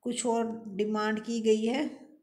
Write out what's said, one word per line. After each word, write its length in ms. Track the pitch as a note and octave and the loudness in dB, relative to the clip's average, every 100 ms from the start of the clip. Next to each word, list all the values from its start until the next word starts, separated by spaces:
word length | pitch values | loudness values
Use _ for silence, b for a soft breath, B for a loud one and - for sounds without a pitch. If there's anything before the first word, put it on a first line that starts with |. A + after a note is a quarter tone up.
कुछ 200 | B3 A#3+ B3 | -4 -2 0
और 260 | A#3 A3+ A3 G#3+ F#3+ | 0 0 -4 -8 -2
डिमांड 440 | G#3+ G#3+ G#3+ G#3+ | 0 2 0 0
की 160 | A3+ A#3 | -2 0
गई 240 | A3 G#3+ | 4 4
है 220 | A3 C4 C#4+ - - - | 4 0 -2 -6 -20 -20